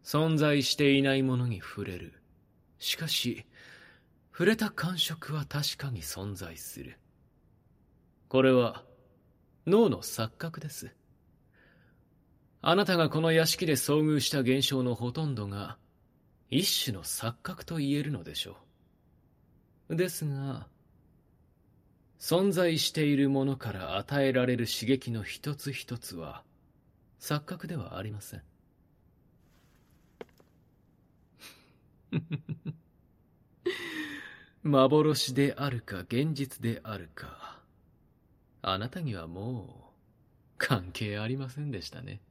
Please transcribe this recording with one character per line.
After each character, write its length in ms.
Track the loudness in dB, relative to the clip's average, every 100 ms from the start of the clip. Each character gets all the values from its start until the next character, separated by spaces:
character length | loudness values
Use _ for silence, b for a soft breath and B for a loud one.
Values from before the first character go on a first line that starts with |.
存 340 | 0 2 4 4
在 240 | 4 4
し 140 | 2 4
て 160 | 6
い 100 | 6
な 140 | 6 4
い 80 |
も 140 | 4 2
の 100 | 0
に 120 | -2
触 240 | -6 -8 -6
れ 120 | -8
る。 240 | -12 -18 _ _ _ _ _ _
し 180 | -4 -4
か 100 | -2
し、 380 | 0 -2 -4 -10 B B B B B B _ _
触 120 | 0 2
れ 120 | 4
た 120 | 0
感 280 | -2 -4 0
触 340 | -2 -4 -6
は 120 | -6 -4
確 320 | -2 -4 -4
か 120 | -6
に 120 | -6
存 320 | -6 -6 -6
在 240 | -6 -10 -12
す 260 | -14 -12
る。 160 | -14 -16 _ _ _ _ _ _ _ _ _ _ _ _ _
こ 140 | 6
れ 100 | 8
は 320 | 8 6 0 -18 -20 _ _ _ _ _ _ 4
脳 220 | 6 6
の 140 | 2
錯 340 | -4 -4 -4 -4
覚 220 | -10 -8
で 100 | -12
す。 240 | -12 -16 _ _ _ _ _ _ b b b b b _ _ _ _ _ _
あ 140 | 4 4
な 100 | 6
た 120 | 4
が 120 | 4
こ 120 | 4
の 100 | 4
屋 140 | 6 4
敷 200 | 2 2
で 80 |
遭 280 | 2 4 4
遇 180 | 4 4
し 100 | 2
た 100 | 2
現 280 | 4 4 2
象 160 | 0
の 120 | 0 -2
ほ 180 | -4
と 120 | -2 -2
ん 80 |
ど 140 | -2 -4
が 300 | -6 -8 -12 _ _ _ _ _ _ _
一 360 | 0 2 0 -2
種 80 |
の 100 | -6
錯 320 | -8 -4 -6 -6
覚 240 | -12 -12 -8
と 120 | -2
言 140 | 0
え 120 | 0
る 80 | 0
の 140 | -6 -6
で 100 | -8
し 100 | -8
ょ 100 | -12 _ _ _ _ _ _ _ _ _ _ _ _ _
う。 80 | -2
で 140 | -2
す 160 | -2 -4
が、 420 | -4 -6 -8 -12 _ _ _ _ _ _ _ _ _ _ _ _ _ _ _
存 320 | 0 2 4
在 260 | 4 2 2
し 140 | 0
て 140 | 2 2
い 100 | 4
る 140 | 4
も 160 | 2 0
の 100 | -2
か 160 | -4
ら 240 | -6 -4 -4
与 300 | 0 2 4
え 60 |
ら 120 | 4 2
れ 120 | 2
る 100 | 0
刺 180 | -2 2
激 240 | 2 2
の 120 | -6
一 320 | -6 -8 -8 -6
つ 160 | -8
一 260 | -8 -8 -10
つ 200 | -10 -10
は 260 | -12 -12 _ _ _ _ _ _ _ _
錯 260 | -4 -4 -4
覚 220 | -10 -8
で 100 | -8
は 200 | -6 -8
あ 60 |
り 80 | -8
ま 80 | -10
せ 160 | -12 -16
ん。 60 | -18 _ _ _ _ _ _ _ _ _ _ _ _ _ _ _ _ _ -20 _ _ _ _ _ _ _ _ _ _ _ B B B B _ _ _
<laughs> 640 | -6 -4 -8 -6 -10 -10 -12 _ _ _ _ _ _ _ _ -6 -6 -8 -8 -8 -10 B B B B
幻 720 | 2 6 6 6 4 2 0 2
で 180 | 0 0
あ 120 | -4
る 120 | -6
か 180 | -6 -10
現 340 | -2 0 0
実 260 | -2 -6 -4
で 220 | -4 -4
あ 140 | -8 -10
る 120 | -12
か、 480 | -14 -16 -14 -18 -18 _ _ _ _ _ _ _ _ _ _
あ 160 | -4 -4
な 120 | -4
た 120 | -6
に 120 | -6
は 140 | -6 -8
も 640 | -8 -8 -8 -12 -18 -20
う 0 | _ _ _ _ _ _ _
関 340 | 0 0 -2
係 280 | -6 -4 -4
あ 80 | -4
り 100 | -4
ま 120 | -6
せ 120 | -8
ん 100 | -6
で 100 | -6
し 80 | -10
た 100 | -12
ね。 200 | -14 -14 _